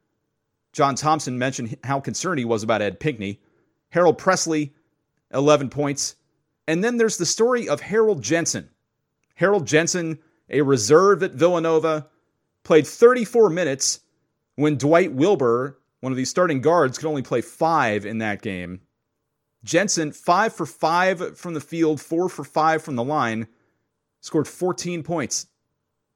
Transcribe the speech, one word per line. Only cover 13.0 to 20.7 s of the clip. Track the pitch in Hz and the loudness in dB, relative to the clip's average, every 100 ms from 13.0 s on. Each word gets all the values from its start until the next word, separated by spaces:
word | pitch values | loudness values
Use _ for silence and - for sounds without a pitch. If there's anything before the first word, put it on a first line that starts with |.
| 233 247 214 240 214 | 6 6 2 4 4
minutes | 165 165 135 - - _ _ _ _ _ - | 2 -2 -2 -4 -6 _ _ _ _ _ -2
when | 151 139 | 0 0
Dwight | 143 170 190 | 4 4 4
Wilbur, | 127 170 185 123 117 139 139 _ _ | 0 2 2 2 0 -2 -12 _ _
one | 127 | -8
of | 127 | -6
the | 131 | -4
starting | - 180 135 | 0 0 0
guards, | 143 175 135 - | 2 2 2 -2
could | 156 | -6
only | 147 | -6
play | 123 127 | -4 -4
five | - - 165 160 123 104 101 | -6 -4 0 2 0 -2 -4
in | 110 | -6
that | 110 101 | -6 -6
game. | 110 92 87 92 _ _ _ _ _ _ _ _ | -8 -10 -10 -14 _ _ _ _ _ _ _ _
Jensen, | 107 165 202 - 151 | -4 -2 0 -2 -6
five | - - 180 220 | -4 0 2 2
for | - | -2
five | 160 | -10